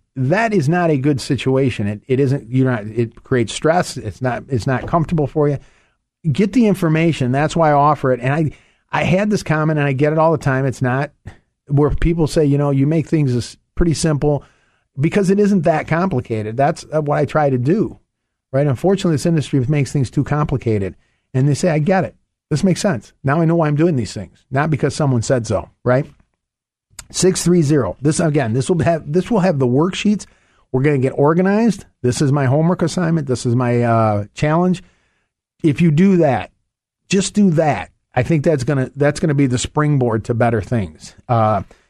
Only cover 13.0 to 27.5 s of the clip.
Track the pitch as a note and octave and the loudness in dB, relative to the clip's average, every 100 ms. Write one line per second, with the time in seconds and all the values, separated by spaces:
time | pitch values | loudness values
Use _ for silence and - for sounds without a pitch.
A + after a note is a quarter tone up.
13 | C#3+ D#3+ C#3+ B2 - - _ - F3 C#3+ | 0 0 0 -2 -4 -10 _ -2 0 0
14 | E3 C#3+ D3 C#3+ - _ _ _ _ - | 0 0 0 -2 -4 _ _ _ _ -4
15 | D#3 G#3 F#3 G3+ G#3 G3 E3+ D#3 C3+ D#3 | -2 0 2 2 2 2 2 0 0 -2
16 | F#3+ B2 A#2+ A2 G#2+ A#2 C#3+ D#3+ - D3+ | -2 -4 -4 -6 -4 -2 0 -2 -6 -4
17 | D3 D3 D3 D#3 D3 B2+ B2 G#3 C#3 - | -2 -2 0 0 0 0 0 0 -2 -6
18 | _ _ _ _ _ C3 D3 B2 F3 G3 | _ _ _ _ _ -2 0 0 0 0
19 | F#3 D3+ F3 E3 - C#3 B2 D3 C3+ D3+ | 0 0 0 0 0 -2 0 0 0 -2
20 | B2+ - C#3 D3 D3+ C3+ - G#2+ F#2+ - | -2 -2 -2 -2 -2 -2 -2 -2 -4 -10
21 | _ _ _ B2+ C#3 C#3 F#3 D#3 D3+ F#3 | _ _ _ -2 0 0 0 0 0 0
22 | D3 - _ _ - D3 F#3+ E3 G#3 C3+ | -2 -8 _ _ -6 -2 0 0 -2 -4
23 | - _ C3 D#3 D#3+ E3+ D3+ D3 E3+ C#3 | -8 _ -2 0 2 2 0 2 2 0
24 | G2+ - F#2 _ - C3 D#3+ D3 D3 - | -4 -8 -14 _ -8 -4 -2 0 -2 0
25 | D3 B2 G#2+ C3 A2 F#2+ - _ A#2+ B2+ | 0 0 0 -2 0 -4 -6 _ 0 0
26 | - - _ _ _ _ _ _ _ - | -2 -10 _ _ _ _ _ _ _ -20
27 | - - F3+ F3+ E3+ | -14 -2 0 2 2